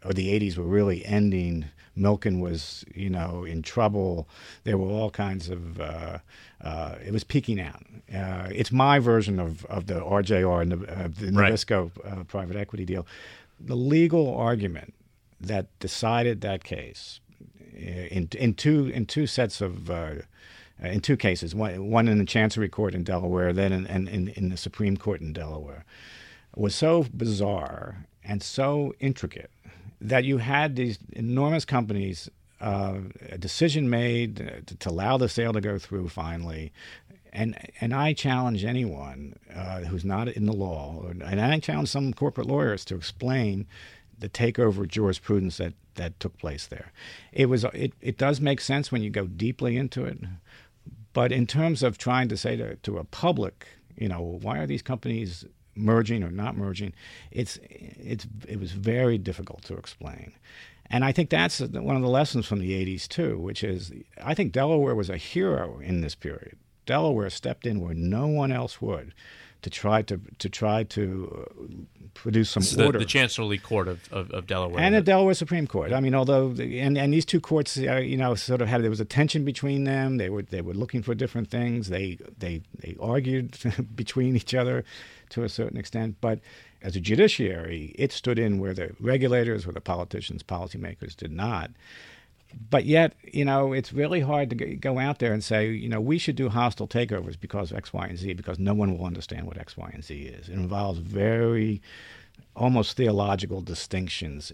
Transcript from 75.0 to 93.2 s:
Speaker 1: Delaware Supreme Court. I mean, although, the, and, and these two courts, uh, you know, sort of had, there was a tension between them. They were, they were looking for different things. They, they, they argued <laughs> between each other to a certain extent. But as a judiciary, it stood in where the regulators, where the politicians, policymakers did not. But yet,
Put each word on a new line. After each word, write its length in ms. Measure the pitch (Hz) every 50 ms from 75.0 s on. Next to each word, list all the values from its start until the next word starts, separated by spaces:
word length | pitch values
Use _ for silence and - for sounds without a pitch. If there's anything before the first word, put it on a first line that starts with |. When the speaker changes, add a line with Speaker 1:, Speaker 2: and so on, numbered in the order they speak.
| 170
Speaker 1:
Delaware 300 | 175 190 185 196 190 185
Supreme 340 | - 170 151 175 170 151 131
Court. 240 | - 98 73 82 117
I 80 | 135
mean, 160 | 135 131 127
although, 320 | 135 131 131 139 131 135 131
the, 320 | 123 120 120 120 120 123
and, 180 | 131 139 143 143
and 160 | 139 143 147
these 100 | 160 156
two 160 | - - 170
courts, 380 | - - 160 156 143 - - 135
uh, 200 | 131 131 123 131
you 180 | 131 131 131
know, 180 | 131 131 127 120
sort 260 | 104 - - 127 120
of 60 | 120
had, 160 | 104 123 120 113
there 80 | 113
was 100 | 110 107
a 40 | 110
tension 400 | - - 135 147 151 - 156 139
between 400 | 143 127 - - 139 139 139 139
them. 320 | 135 135 135 135 135 131
They 140 | 123 98 92
were, 120 | 101 104 98
they 200 | - - 95 90
were 120 | 87 90
looking 280 | 98 110 - - 123 107
for 120 | 123 117
different 340 | 104 131 117 - 117 110 -
things. 400 | - 120 120 120 117 120 107 92
They, 280 | 90 92 98 95 90 - - - -
they, 260 | - 95 87 85 80 - - -
they 200 | - - 82 85 -
argued 560 | - 113 120 143 131 127 131 131 127 120 - - - 120 107
<laughs> 180 | - 123 107 110
between 400 | - 107 - - 131 127 127 131
each 180 | 117 - - -
other 320 | 127 123 123 127 123 123 - - - - - - - - _
to 140 | - 117 117
a 40 | 107
certain 300 | - - 113 - - 117
extent. 380 | 110 - - 113 113 113 107 -
But 200 | - 113 110 107 - - - - - - - _ -
as 140 | 98 90
a 40 | 98
judiciary, 920 | 85 92 - 160 208 220 - - 123 92 92 85 82 82 85 82 76 76 -
it 140 | - 131 135
stood 300 | - - - 127 120 113
in 180 | 113 107 101 95
where 160 | 95 95 95
the 220 | 92 87 - - -
regulators, 640 | 107 117 131 135 131 127 123 123 117 117 113 104 87
where 100 | 87 85
the 60 | 82
politicians, 640 | - - 90 87 87 87 - - - - 85 82 -
policymakers 720 | - 95 87 90 92 - - 90 87 82 - - - -
did 140 | - - 80
not. 400 | 78 85 101 113 117 87 - - - - - - - - - - - - - _ _ _ _ _ - 117 110 110
But 160 | 139 135 -
yet, 300 | - 151 160 165 156 - _